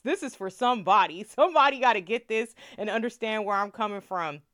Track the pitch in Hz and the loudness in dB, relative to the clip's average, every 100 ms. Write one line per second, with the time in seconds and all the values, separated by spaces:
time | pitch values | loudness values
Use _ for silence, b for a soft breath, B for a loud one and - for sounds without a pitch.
0 | 247 339 277 - 190 - 247 240 180 202 | -4 -4 -6 -10 -12 -2 -2 0 2 4
1 | 175 165 208 - 339 311 285 269 247 220 | 4 -2 -10 0 2 6 4 4 2 2
2 | 175 226 - 220 233 - B B 214 220 | 0 -6 -4 -4 -4 -10 B B -4 -2
3 | 233 - 220 220 202 202 208 208 214 202 | -4 -6 -6 -4 -2 0 -2 -4 -6 -6
4 | - 185 160 147 _ | -6 -4 -4 -8 _